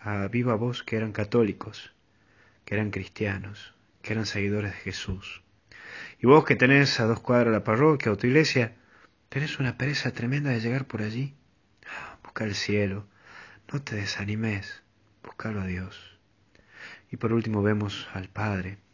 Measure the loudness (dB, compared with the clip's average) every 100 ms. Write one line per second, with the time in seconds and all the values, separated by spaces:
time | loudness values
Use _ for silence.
0 | -6 -4 -2 -2 0 0 -2 -6 -6 -4
1 | -4 -4 0 2 2 0 -10 -14 -18 _
2 | _ _ _ _ _ _ -4 -2 -2 -4
3 | -8 -4 -2 -2 -8 -14 -18 _ _ _
4 | -6 -4 -2 -2 0 0 -2 -6 -10 -8
5 | -8 -8 -10 -18 _ _ _ -20 -18 -16
6 | -16 2 8 8 8 4 8 8 6 2
7 | 2 2 4 4 6 2 2 4 4 4
8 | 0 0 4 4 4 2 0 -4 _ -20
9 | -20 _ _ -6 -4 -2 -4 -2 -2 -2
10 | -4 -4 -2 -2 0 0 0 -2 -4 -6
11 | -4 -4 -6 -10 _ _ _ _ -16 -16
12 | -16 -18 -16 -6 -4 -4 0 2 0 -2
13 | -10 _ -20 -20 -20 -20 -10 -8 -6 -6
14 | -6 -6 -4 -2 -2 -2 -6 -14 _ _
15 | _ _ -18 -10 -8 -4 -4 -6 -8 -14
16 | -20 _ _ _ _ _ _ -20 -20 -20
17 | _ -6 0 0 0 2 2 2 -2 -6
18 | -10 -12 -10 -6 -2 -2 -6 -12 _